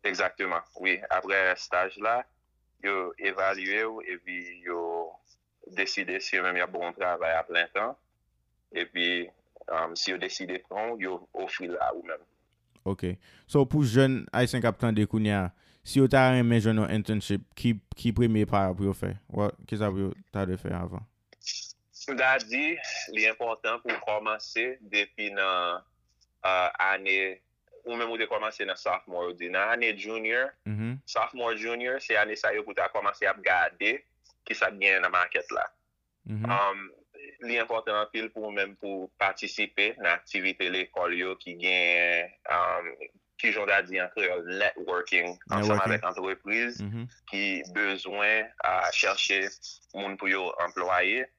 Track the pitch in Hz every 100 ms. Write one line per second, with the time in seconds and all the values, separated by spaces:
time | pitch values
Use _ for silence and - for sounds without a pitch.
0 | 104 92 92 - 98 85 - - 95 90
1 | 104 92 92 98 92 92 - 87 95 98
2 | 107 120 - _ _ _ _ _ 98 98
3 | 90 - 98 95 95 98 95 101 110 113
4 | - 90 87 90 87 87 87 87 85 85
5 | 82 - _ _ _ _ - 92 95 -
6 | 90 92 - 95 90 90 90 90 87 87
7 | 90 85 82 82 - 85 85 95 113 -
8 | _ _ _ _ _ _ _ 87 85 90
9 | 87 87 85 _ _ - - 82 82 82
10 | - 90 92 - 92 90 - 95 110 117
11 | 98 90 90 - 92 - 90 87 60 -
12 | 85 76 _ _ _ _ _ _ 92 95
13 | 92 92 - - _ 147 135 151 135 117
14 | 135 127 - - 123 123 113 107 120 107
15 | 104 110 107 101 90 _ _ _ - 139
16 | 135 135 131 127 117 117 107 110 104 107
17 | 101 107 - 101 - - 123 110 _ -
18 | 120 110 117 107 104 104 95 92 98 95
19 | 95 95 _ 98 104 - - 107 107 95
20 | 95 - - 101 95 92 - 87 87 92
21 | 110 _ _ - - - - - _ -
22 | - 131 127 135 110 123 151 170 - -
23 | - 110 110 110 117 113 113 117 120 113
24 | - 107 107 107 - 113 123 131 104 101
25 | 101 - 104 98 95 92 87 87 _ _
26 | _ _ _ _ 95 92 87 - 95 98
27 | 95 95 95 92 _ _ _ - 120 117
28 | 117 117 113 107 110 - 98 92 104 92
29 | - 87 87 87 87 92 104 117 117 104
30 | 104 113 110 120 135 - - 107 110 131
31 | - 117 113 127 117 110 113 117 123 131
32 | 120 107 107 107 107 107 107 98 87 107
33 | 101 - 98 98 95 90 80 - 101 139
34 | _ _ _ _ - 107 101 101 98 95
35 | 90 90 90 80 76 - - _ _ _
36 | _ _ - 107 113 101 101 98 98 -
37 | _ - - - 120 120 113 113 110 104
38 | 107 110 110 110 107 101 98 101 101 95
39 | 92 _ 98 - 101 - 104 - 104 -
40 | 92 87 - 95 92 92 90 92 90 -
41 | 87 90 92 92 - 87 90 92 87 87
42 | 87 85 87 _ - 85 87 87 85 67
43 | 71 _ _ - 113 104 101 98 90 92
44 | 90 - 92 90 85 95 104 - 90 90
45 | 90 92 87 90 - 95 104 104 95 90
46 | 90 90 95 95 98 110 120 117 104 113
47 | 120 _ - 101 98 92 92 92 101 95
48 | 92 101 104 110 110 - - 92 87 -
49 | 98 98 - 98 95 - - - _ 95
50 | 98 98 98 95 90 - 87 90 90 90
51 | 92 117 131